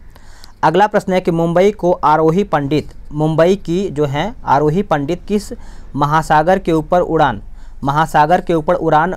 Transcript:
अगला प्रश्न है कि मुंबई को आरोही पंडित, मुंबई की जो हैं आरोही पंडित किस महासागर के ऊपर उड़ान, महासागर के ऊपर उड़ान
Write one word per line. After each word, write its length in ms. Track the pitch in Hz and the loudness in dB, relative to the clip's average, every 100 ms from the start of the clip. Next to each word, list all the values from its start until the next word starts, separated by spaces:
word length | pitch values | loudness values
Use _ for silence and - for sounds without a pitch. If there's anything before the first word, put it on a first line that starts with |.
| - - - - - - | -20 -20 -20 -20 -20 -2
अगला 240 | 151 165 208 | 0 2 2
प्रश्न 260 | 208 - | 2 0
है 80 | 185 | -2
कि 100 | 185 | 0
मुंबई 400 | 165 165 170 196 | 0 0 4 2
को 220 | 208 175 | 2 0
आरोही 520 | 180 143 156 160 170 | 0 2 4 2 2
पंडित, 440 | 202 156 139 151 - - - | 0 -2 0 -2 -4 -12 -12
मुंबई 440 | 147 156 156 165 196 | -2 -2 2 2 2
की 340 | - 170 196 | -2 -4 -4
जो 140 | 143 | -2
हैं 320 | 147 139 180 247 | -2 -2 -4 -6
आरोही 380 | - 131 151 160 | -2 2 2 0
पंडित 400 | 208 151 139 175 - | 0 -2 -2 -6 -2
किस 140 | 202 - - - - - 135 | -4 -4 -12 -14 -16 -12 -2
महासागर 640 | 147 156 156 156 160 196 | 0 0 2 2 4 2
के 140 | 190 | 2
ऊपर 280 | 160 151 180 | -2 2 0
उड़ान, 420 | - 160 147 104 - - - - | 2 2 2 0 -10 -16 -16 -6
महासागर 560 | 135 143 156 160 151 180 | -2 0 0 2 4 2
के 140 | - | 2
ऊपर 200 | 165 151 | -2 0
उड़ान 400 | 180 160 151 170 | 0 2 2 2